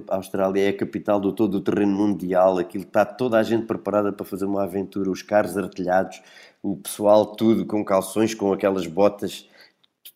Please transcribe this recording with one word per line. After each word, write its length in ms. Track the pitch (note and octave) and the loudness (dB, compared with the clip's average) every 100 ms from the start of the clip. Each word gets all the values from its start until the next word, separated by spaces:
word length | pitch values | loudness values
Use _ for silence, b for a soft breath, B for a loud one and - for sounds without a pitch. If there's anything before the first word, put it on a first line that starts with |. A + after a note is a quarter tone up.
| - | -4
a 80 | F#2+ | -8
Austrália 460 | F#2 G2 F#2+ G2 | -6 -2 0 2
é 80 | G2 | 0
a 40 | G2 | 0
capital 420 | - G2 G#2+ G2+ | -4 -4 0 0
do 140 | G2 | 0
todo 220 | F#2+ G#2+ F#2+ | 0 0 0
o 40 | |
terreno 300 | - G2 G2+ | -2 0 0
mundial, 680 | G2 G#2 F2+ F2+ F#2 F#2+ F2+ | 2 0 -2 0 4 4 4
aquilo 240 | F2 G2+ | -2 -8
está 200 | F2+ G#2+ | -2 0
toda 340 | G2+ - B2+ A2 | 0 0 0 2
a 60 | |
gente 220 | A2 A2+ A2 | 2 0 0
preparada 480 | F#2+ G2 G#2 G2+ | -4 0 0 0
para 100 | G2 F#2+ | -2 -8
fazer 200 | F#2+ G2 | -6 -2
uma 180 | G2 | -2
aventura, 460 | F#2+ G2 F#2+ G2+ F#2+ | -2 -4 -6 -4 -4
os 140 | F2+ | -4
carros 340 | - G#2 G2+ F#2+ | 0 0 0 -2
artilhados, 640 | F#2 - F2+ F#2 F#2+ - B B B B | -6 -4 0 0 0 -8 B B B B
o 140 | G#2 F#2+ | -8 -8
pessoal 480 | - - G#2 G#2+ G2+ - | -10 -2 4 4 4 0
tudo 300 | A2+ G#2 F2+ | 2 2 0
com 180 | G#2+ | -4
calções, 520 | G2+ F#2+ F#2+ G#2+ A2 - | 0 0 0 0 -2 0
com 180 | G2 | -2
aquelas 320 | F#2 G2+ F#2+ E2+ | 2 0 0 -2
botas, 640 | D#2+ G2+ - F#2+ - - b b b b _ - | 2 2 2 -8 -10 -18 b b b b _ -20